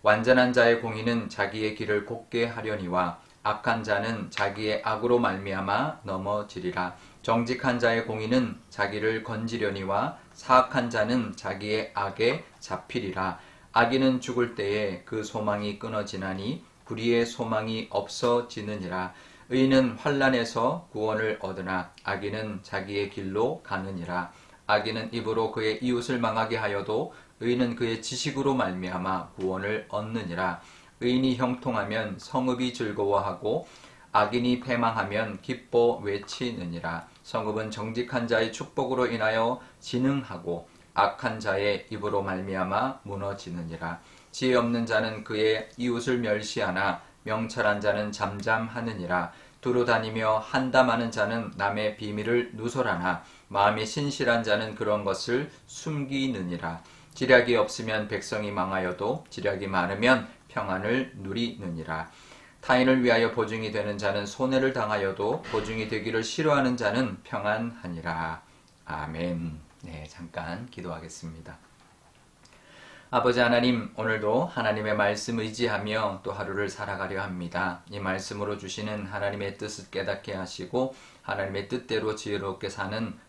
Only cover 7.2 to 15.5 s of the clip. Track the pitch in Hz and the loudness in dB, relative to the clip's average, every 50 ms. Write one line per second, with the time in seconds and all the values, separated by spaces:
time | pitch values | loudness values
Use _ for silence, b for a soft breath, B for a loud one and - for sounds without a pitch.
7.2 | - 113 113 117 117 117 127 123 - 131 120 120 120 113 113 113 110 - 110 110 | -2 2 2 2 2 2 -2 0 0 0 2 4 4 4 4 2 0 -2 -4 -4
8.2 | 110 113 123 131 123 101 - - - - - - 101 101 107 104 107 110 113 110 | 0 2 2 2 2 2 -2 -8 -12 -14 -4 -2 -2 0 0 0 0 0 0 0
9.2 | - - 110 107 113 113 117 110 107 101 98 98 95 95 98 104 127 160 - B | -4 -6 -6 -4 -4 -4 -2 0 0 0 0 -2 -2 0 0 0 0 0 -4 B
10.2 | B B B - - - 127 127 127 - - 131 120 117 117 110 104 113 123 127 | B B B -12 2 6 8 8 8 6 2 0 0 2 2 2 2 4 2 2
11.2 | 110 98 95 - - 95 98 98 104 107 107 110 110 - - 104 98 98 92 - | 0 0 -6 -6 -6 -6 -6 -4 -2 0 0 0 0 -2 -4 -4 -4 -4 0 2
12.2 | 113 123 143 165 - - - - - - 92 - - - - 123 110 95 90 95 | 4 4 4 2 -4 -12 -18 -18 -10 -8 -8 -8 -8 -6 -4 -4 -4 -2 -2 -2
13.2 | 92 92 87 B B B B B B B - 113 117 117 131 131 135 131 127 123 | -2 -2 -4 B B B B B B B 4 4 4 6 6 6 6 6 4 2
14.2 | - 135 120 123 120 117 117 - 101 101 104 107 107 98 90 90 - - 113 110 | 0 -2 0 0 0 0 0 -2 -2 0 0 0 0 -2 -2 -6 -8 -6 -4 -4
15.2 | 107 107 - 110 107 104 | -4 -4 -4 -2 -2 0